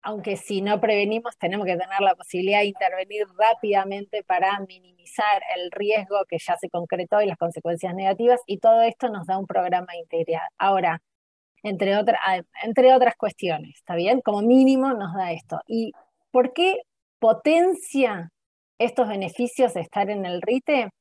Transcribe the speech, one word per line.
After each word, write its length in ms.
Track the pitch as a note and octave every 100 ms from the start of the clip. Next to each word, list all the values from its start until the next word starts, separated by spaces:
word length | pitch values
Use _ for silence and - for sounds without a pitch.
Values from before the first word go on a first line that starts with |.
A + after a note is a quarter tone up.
aunque 340 | - G#3+ G#3 G3
si 260 | - G3+
no 200 | G3 G#3
prevenimos 560 | A3 G#3 G3+ A3 A#3 -
tenemos 280 | E3+ G3 F#3+
que 120 | F3
tener 240 | F#3 G3
la 140 | G3 F3+
posibilidad 440 | - F3+ F#3 G#3
de 60 | G#3
intervenir 600 | G3 F#3+ F#3 F#3+ G#3 G3+ F#3
rápidamente 880 | G#3+ A3+ G#3+ G3 F#3+ G3 G3+ G#3+
para 360 | - F3+ F#3+ G3+
minimizar 840 | F#3+ F#3 _ _ - - G#3+ G3+ - F3+
el 160 | F3+
riesgo 540 | F3+ G3+ G#3+ G3 G3+ F#3+
que 100 | E3+
ya 200 | - F3
se 120 | F3+
concretó 520 | F3 F3 F3 F3 G#3
y 60 | G#3
las 100 | E3
consecuencias 580 | E3+ E3+ E3+ E3+ F#3 F3+
negativas, 460 | F#3+ F#3+ A#3 B3 B3
y 120 | F#3+
todo 240 | A3+ A3+
esto 260 | A3+ - A#3+
nos 180 | G#3 E3
da 120 | F#3+
un 100 | G3
programa 460 | G3 F3+ F3+ F3+
de 60 | F3
integridad. 480 | E3 E3 E3 E3 E3+ _
Ahora, 440 | G3 G3 F3+ E3 _ _ _ _ _ _
entre 340 | G#3 F#3+ G3 G3+
otra-, 220 | G3+ -
ah, 200 | F#3+ F#3 F3 -
entre 320 | A3 A#3 B3+
otras 220 | C4 B3+ A3+
cuestiones, 600 | G#3+ - F#3+ D#3 D3+ D3
¿está 180 | _ F3
bien? 260 | F3 B3+
Como 220 | B3 G#3
mínimo 500 | G#3+ B3+ C4 C4 C4+
nos 220 | A#3+ G3 F#3
da 160 | F3+
esto. 300 | - _ D#3+ -
¿Y 280 | A3+ A3+ - _ _ _
por 240 | B3+ B3+
qué 300 | B3+ F4+ G4+ - _ _ _
potencia 1120 | A3+ A3 D4+ E4 F4 F#4 - C#4 B3+ G3 E3+ _ _ _ _ _
estos 300 | A#3+ - A3+
beneficios 680 | G3+ F#3+ - A#3+ - B3
de 80 | F#3
estar 300 | E3 - G3
en 160 | G#3 F#3
el 160 | F3+
rite? 480 | F#3 B3 - D4 G#3+ _